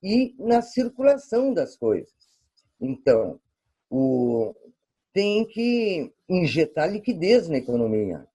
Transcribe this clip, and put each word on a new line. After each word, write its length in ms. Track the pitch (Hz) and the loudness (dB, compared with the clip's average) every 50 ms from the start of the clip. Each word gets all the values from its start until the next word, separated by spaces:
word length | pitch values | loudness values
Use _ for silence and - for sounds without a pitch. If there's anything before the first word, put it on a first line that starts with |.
| - | -4
e 320 | 190 214 247 262 233 - - | 0 2 2 2 0 -4 -8
na 240 | - 226 233 233 | 0 2 2 2
circulação 920 | 233 - - - 254 240 - - 262 277 285 262 - - - 233 262 277 254 | 2 -2 -4 -4 -4 -4 -4 2 2 2 2 2 0 -4 -2 0 0 0 0
das 240 | 175 139 123 - _ | 0 -2 -4 -6 _
coisas. 360 | - 113 104 87 71 _ _ _ _ _ _ _ _ _ _ _ _ _ _ _ | -2 0 0 0 -2 _ _ _ _ _ _ _ _ _ _ _ _ _ _ _
Então, 600 | - 131 131 - _ - 123 113 110 - - - _ _ _ _ _ _ _ _ _ _ | -8 -8 -8 -2 _ 2 4 4 2 -2 -6 -12 _ _ _ _ _ _ _ _ _ _
o, 640 | - 131 131 131 131 127 123 120 120 117 113 104 - _ _ - _ _ _ _ _ _ _ _ _ | -2 0 0 0 2 0 0 0 0 -2 -2 -4 -6 _ _ -20 _ _ _ _ _ _ _ _ _
tem 320 | 196 202 208 208 214 226 | -2 0 0 0 0 -2
que 680 | 220 - 220 233 240 240 240 226 208 190 165 135 - _ _ _ _ | -2 -4 -4 -2 0 0 0 0 -2 -2 -4 -6 -8 _ _ _ _
injetar 640 | 185 185 175 147 107 151 160 151 - 165 151 170 | 0 0 0 0 2 0 0 0 0 -2 -2 -2
liquidez 560 | 202 208 208 - 233 170 160 190 233 247 196 165 | -2 -4 -4 -6 -4 -2 2 4 4 4 4 2
na 100 | 156 131 | -4 -4
economia. 720 | 123 - 120 120 117 113 110 107 107 95 85 76 - _ _ | -4 -2 -2 -2 0 0 0 -2 -2 -4 -6 -10 -12 _ _